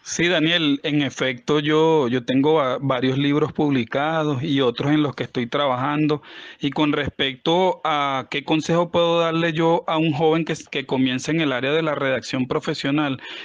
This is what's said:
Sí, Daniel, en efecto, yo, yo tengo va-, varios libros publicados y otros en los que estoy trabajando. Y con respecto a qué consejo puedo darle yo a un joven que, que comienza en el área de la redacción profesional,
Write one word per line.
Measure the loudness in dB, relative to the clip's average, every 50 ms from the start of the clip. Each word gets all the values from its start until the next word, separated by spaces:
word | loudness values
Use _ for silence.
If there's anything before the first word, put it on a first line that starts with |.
| _ -8
Sí, | -4 -2 0
Daniel, | 2 2 2 2 2 2 2 2 0 0 0 -2
en | -2 0 0
efecto, | 0 -2 -2 -2 -2 -2 -2 -4 _ 0 0 0
yo, | 2 2 2 4 4 4 4 4 2 2
yo | 0 -2 0
tengo | 0 0 2 4 4 4
va-, | 4 2 0 -2 -2
varios | -2 -2 0 2 0 0 0 0
libros | 0 2 2 2 0 0
publicados | 0 0 0 2 2 0 0 -2 -2 -2 -2 0 0 0 0 0 -2 -2
y | -2 0 0 2
otros | 2 0 0 0 0 2
en | 2 2
los | 2 0 -2
que | -6 -10
estoy | -6 -4 -4 -4 -2
trabajando. | -2 0 0 0 0 0 -2 -2 0 0 2 0 0 -2 -4 -16 -20 -18 -18 -20 -12 _
Y | -6 -4
con | 0 0 0 2 2
respecto | 0 -2 -6 _ -2 -2 -2 -2 -2 _ 2 2 4 2 2 0 -2 -2
a | -2 0 0 0 0 -2 -4 -6 -6
qué | -8 -8
consejo | -2 0 -2 -2 0 0 2 2 0 2
puedo | 2 2 2 4 2 2
darle | 2 2 0 0 0 0
yo | 0 2 2 2 2 2 0
a | 0 0 0
un | 2 0 0
joven | 2 2 2 2 2 0
que, | -2 -4 -6 -8 -8
que | -8 -8 -4
comienza | -2 0 0 2 0 0 -2 -2 -2
en | -2 0
el | 0 0
área | 0 0 0 0
de | 0 0
la | 0 -2 -2
redacción | -2 0 -2 -2 -2 -4 -4 -4 -4 -2
profesional, | -2 -2 -4 -2 -4 -6 -2 -2 0 0 0 0 -2 -4 -6 -10 -16 -16 -16